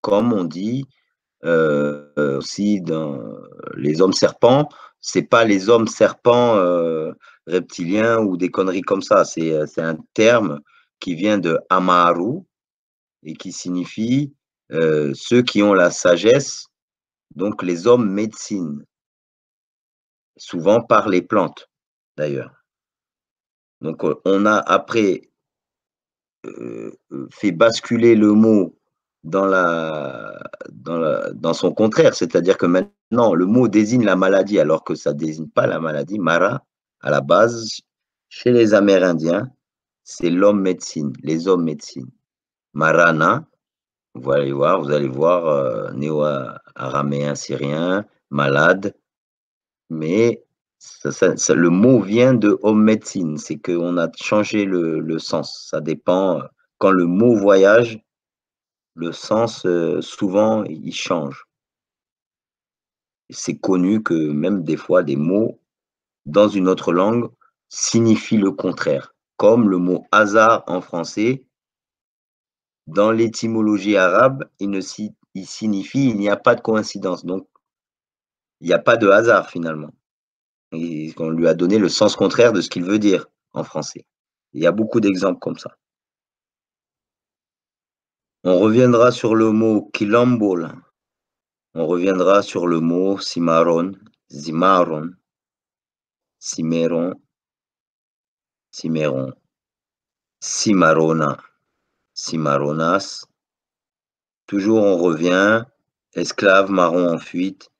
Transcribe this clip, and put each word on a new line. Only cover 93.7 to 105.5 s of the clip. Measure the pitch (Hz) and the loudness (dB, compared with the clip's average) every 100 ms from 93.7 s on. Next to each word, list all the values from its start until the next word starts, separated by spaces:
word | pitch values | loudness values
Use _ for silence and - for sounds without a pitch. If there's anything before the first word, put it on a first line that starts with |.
| 85 90 98 _ _ _ | 0 -2 -8 _ _ _
cimarrón, | 73 78 80 92 92 82 78 80 - _ _ _ _ _ _ _ _ _ _ _ _ | -14 -8 -2 2 2 2 -4 -10 -16 _ _ _ _ _ _ _ _ _ _ _ _
cimarrón, | - - 80 82 82 82 87 - _ _ _ _ _ _ _ _ _ _ _ _ _ _ _ | -14 -8 -4 -2 0 -2 -4 -8 _ _ _ _ _ _ _ _ _ _ _ _ _ _ _
cimarrón, | - 80 80 76 67 65 - _ _ _ _ _ _ _ _ _ _ | -12 -6 -2 -2 -4 -8 -14 _ _ _ _ _ _ _ _ _ _
cimarrona, | - - 113 98 80 80 80 80 73 - _ _ _ _ _ _ _ | -12 -6 0 2 4 4 2 0 -4 -6 _ _ _ _ _ _ _
cimarronas. | - - 82 76 71 71 80 82 95 - - - _ _ _ _ _ _ _ _ _ _ _ | -16 -10 -6 -2 -2 -2 -2 -2 -2 -4 -18 -20 _ _ _ _ _ _ _ _ _ _ _
Toujours | - 98 98 110 | -8 -4 2 2
on | 101 90 | 2 2
revient, | 87 80 87 92 101 | 0 0 0 2 2